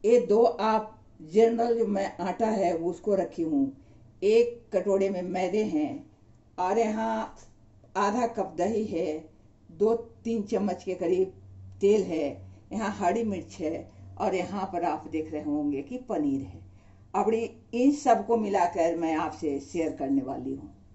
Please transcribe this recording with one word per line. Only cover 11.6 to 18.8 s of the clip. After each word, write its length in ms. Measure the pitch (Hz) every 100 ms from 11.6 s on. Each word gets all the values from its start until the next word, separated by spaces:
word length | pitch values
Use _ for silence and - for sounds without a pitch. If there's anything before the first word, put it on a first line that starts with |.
| - -
तेल 220 | 196 214
है, 220 | 180 156 143 - - - -
यहाँ 180 | 208 220
हरी 280 | 202 175 226
मिर्च 300 | 220 180 -
है 360 | - 156 165 - - - -
और 160 | 196
यहाँ 300 | 180 180 196 190
पर 180 | 175
आप 220 | 170 156 156
देख 240 | 160 156
रहे 100 | 151
होंगे 360 | 151 147 143 135
कि 140 | 135 247
पनीर 420 | - 156 147 135
है। 180 | - - - - - - -
अब 180 | 196 208
ये, 220 | 226 453 - -
इन 180 | 233 269
सबको 420 | 294 262 214 202 233
मिलाकर 600 | 208 196 175 170